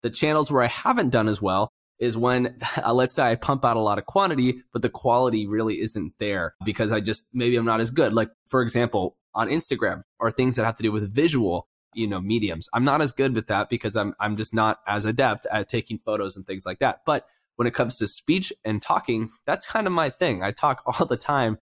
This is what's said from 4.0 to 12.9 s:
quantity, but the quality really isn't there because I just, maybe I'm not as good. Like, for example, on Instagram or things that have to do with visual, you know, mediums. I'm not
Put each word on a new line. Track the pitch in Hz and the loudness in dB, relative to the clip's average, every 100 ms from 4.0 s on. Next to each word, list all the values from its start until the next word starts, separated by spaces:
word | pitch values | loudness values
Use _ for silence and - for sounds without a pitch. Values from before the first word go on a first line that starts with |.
| - | 0
quantity, | 196 196 147 127 127 _ | 0 2 2 2 0 _
but | 120 | -4
the | 120 | -4
quality | - 127 120 127 110 101 | -2 2 4 4 0 0
really | 107 110 101 | -2 0 -2
isn't | 113 107 78 _ | -4 -4 -8 _
there | 104 98 82 _ | -4 -2 -4 _
because | 98 - 107 | -6 -2 0
I | 110 | 0
just, | 101 110 _ | -2 -6 _
maybe | 123 127 123 | -2 2 2
I'm | 117 | 2
not | 113 | 0
as | 113 | 0
good. | 131 127 | 2 2
Like, | 110 110 _ _ | 2 0 _ _
for | 131 | 0
example, | 117 120 120 104 - _ _ - | 0 0 0 0 -2 _ _ -4
on | 110 | 0
Instagram | 151 - 123 107 87 - _ | -2 -2 -2 -2 -4 -12 _
or | 113 | -2
things | - 127 123 | 2 0 2
that | |
have | 110 110 | -2 0
to | |
do | 113 | -2
with | 107 104 | -2 -2
visual, | 113 160 143 104 87 - _ _ | 2 2 2 0 -2 -6 _ _
you | 113 110 | -4 -4
know, | 98 | -2
mediums. | 95 117 101 82 - | 0 2 2 -2 -2
I'm | 117 | 2
not | 135 | 4